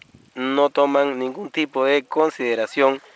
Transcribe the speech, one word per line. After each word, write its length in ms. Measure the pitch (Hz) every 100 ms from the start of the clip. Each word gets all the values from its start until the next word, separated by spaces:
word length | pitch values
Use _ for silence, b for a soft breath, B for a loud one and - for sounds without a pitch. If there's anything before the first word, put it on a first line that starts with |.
| _ - _
no 360 | - 131 139 143
toman 500 | 139 143 139 143 131
ningún 320 | 127 135 208
tipo 340 | - 147 135 135
de 180 | 143
consideración 1000 | 131 156 156 - 123 113 110 - 135 135 -